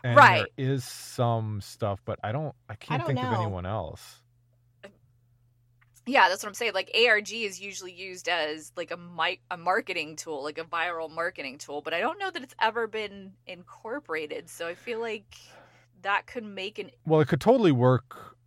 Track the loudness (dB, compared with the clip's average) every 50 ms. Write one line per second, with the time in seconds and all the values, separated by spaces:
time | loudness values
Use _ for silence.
0 | -2 4 8 10 10 10 10 6 2 -2 _ -4 -2 0 0 -2 -4 -6 -12 -14
1 | -16 -8 -2 0 2 2 2 0 -2 -4 -6 -8 -8 -10 -8 -4 -4 -2 -2 -4
2 | _ -8 -8 -6 -4 -4 -4 -4 -4 -6 -10 _ _ -16 -16 -14 -8 -4 -4 -2
3 | -2 0 0 0 0 0 0 0 0 -2 -4 -4 -4 -4 -4 -4 -6 -8 -10 -14
4 | -18 -20 -20 -20 _ _ _ _ _ _ _ _ _ _ _ _ -20 -20 _ _
5 | _ _ _ _ _ _ _ _ _ _ _ _ _ _ _ _ _ _ _ _
6 | -4 2 4 6 6 6 4 2 -6 -8 -8 -4 -4 -2 -2 -2 -2 -2 2 4
7 | 4 6 4 4 2 -2 -6 -6 -6 -6 -6 -8 -12 -14 -12 -12 -14 -14 -14 -14
8 | -14 -12 -12 -8 -4 -2 0 0 0 -2 -6 -8 -12 -14 -10 -10 -10 -8 -10 -12
9 | -12 -10 -6 -2 -2 -2 -2 -4 _ -10 -10 -6 -2 0 0 0 0 -2 -4 -6
10 | -6 -8 -8 -12 -10 -8 -8 -6 -6 -8 -8 -8 -10 -6 -4 -2 -2 -2 -2 -4
11 | -6 -6 -6 -4 -4 -4 -4 -6 -10 -12 -12 -14 -12 -10 -10 -10 -6 -4 -4 -2
12 | -2 -2 -4 -4 -6 -8 -8 -8 -12 -12 -4 -2 0 0 0 0 -4 -4 -4 -6
13 | -8 -8 -10 -14 -18 -18 -20 _ _ -18 -16 -16 -18 -20 -20 -16 -12 -10 -10 -10
14 | -8 -6 -6 -6 -6 -6 -8 -10 -12 -14 -12 -10 -8 -8 -10 -10 -8 -8 -6 -6
15 | -6 -6 -8 -8 -12 _ -20 -20 -20 -20 -20 -20 -20 _ _ _ _ _ _ _
16 | -2 0 0 0 -2 -4 -10 -12 -10 -10 -10 -10 -10 -8 -8 -10 -12 -12 -14 _
17 | 0 4 6 6 6 6 2 2 6 6 6 8 8 6 6 8 8 6 6 6
18 | 2 -4 -18 -20 -20 -20 -20 _ _